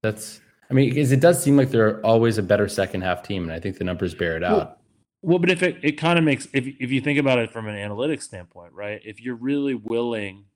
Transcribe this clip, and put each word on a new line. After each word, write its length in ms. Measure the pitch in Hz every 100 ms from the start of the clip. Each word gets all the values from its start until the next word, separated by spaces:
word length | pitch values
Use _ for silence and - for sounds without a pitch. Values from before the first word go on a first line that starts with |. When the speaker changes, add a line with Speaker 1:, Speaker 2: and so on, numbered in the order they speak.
Speaker 1:
That's, 380 | 110 107 - - _ _ _
I 40 |
mean, 220 | 131 135 127
'cause 160 | 135
it 80 | 135
does 240 | 170 156
seem 140 | 143 143
like 120 | 131
they're 340 | 117 110 107 110
always 320 | 113 117 107
a 60 |
better 260 | 92 104 101
second 320 | - 95 95
half 200 | 92 90
team, 220 | - 98
and 80 | 85
I 80 | 80
think 180 | - -
the 60 |
numbers 320 | 92 90 90 -
bear 220 | 87 80
it 40 |
Speaker 2:
Well, 200 | 87 104
Speaker 1:
out. 180 | - - _ _ _ _
Speaker 2:
well, 160 | 175 175
but 120 | 175
if 100 | 175
it, 160 | 180 -
it 160 | 151 151
kinda 220 | 160 170
makes, 260 | 160 131 -
if, 120 | 139 131 139
if 100 | 127
you 120 | 131
think 180 | 139 143
about 180 | 139 127
it 140 | 113
from 160 | 113 110
an 80 | 104
analytics 480 | 104 104 139 151
standpoint, 480 | - 98 85 87 87
right? 260 | - 104 104 -
If 160 | 107
you're 140 | 120 120
really 400 | 127 143 139 123
willing 680 | 107 117 120 113 101 98 98